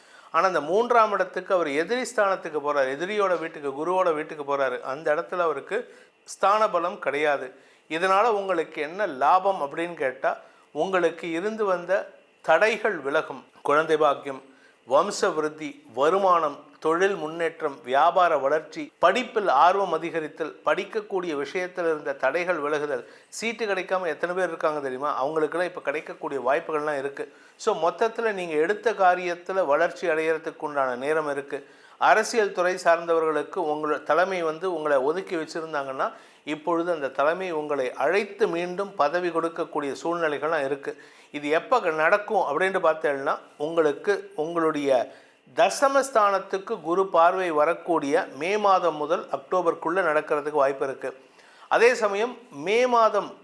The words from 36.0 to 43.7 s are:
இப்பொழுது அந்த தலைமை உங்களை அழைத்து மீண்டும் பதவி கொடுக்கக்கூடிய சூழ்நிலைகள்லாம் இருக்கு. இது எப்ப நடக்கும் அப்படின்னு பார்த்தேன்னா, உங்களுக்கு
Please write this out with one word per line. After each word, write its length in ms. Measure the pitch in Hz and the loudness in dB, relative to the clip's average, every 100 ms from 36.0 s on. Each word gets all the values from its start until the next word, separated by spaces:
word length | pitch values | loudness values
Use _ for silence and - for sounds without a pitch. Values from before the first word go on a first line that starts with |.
| 202 - - - | -6 -6 -20 -14
இப்பொழுது 480 | - 151 151 165 170 | -8 -6 -2 0 0
அந்த 160 | 165 135 | -2 -4
தலைமை 420 | - 143 175 190 | 0 0 0 -4
உங்களை 420 | 156 151 143 127 | -6 -2 -2 -2
அழைத்து 560 | - 139 190 220 - 208 | -2 0 0 -2 -2 0
மீண்டும் 460 | 170 180 180 202 | 0 -4 -6 -6
பதவி 340 | - 147 175 180 | -2 0 0 -2
கொடுக்கக்கூடிய 680 | 165 165 165 156 156 143 123 | -2 -2 -4 -6 -4 -4 -4
சூழ்நிலைகள்லாம் 640 | 170 170 160 143 151 165 | -4 -2 -2 -2 -2 -2
இருக்கு. 380 | 135 139 147 - - - - | -2 -4 -6 -12 -18 -20 -14
இது 180 | 147 147 | -8 0
எப்ப 320 | 156 - 254 | 0 2 2
நடக்கும் 600 | 185 156 160 208 208 208 | 2 2 4 4 2 0
அப்படின்னு 400 | 139 147 185 190 | 0 0 0 2
பார்த்தேன்னா, 560 | 165 156 160 139 139 202 - - | 2 2 0 0 -2 -4 -8 -8
உங்களுக்கு 760 | 147 | -2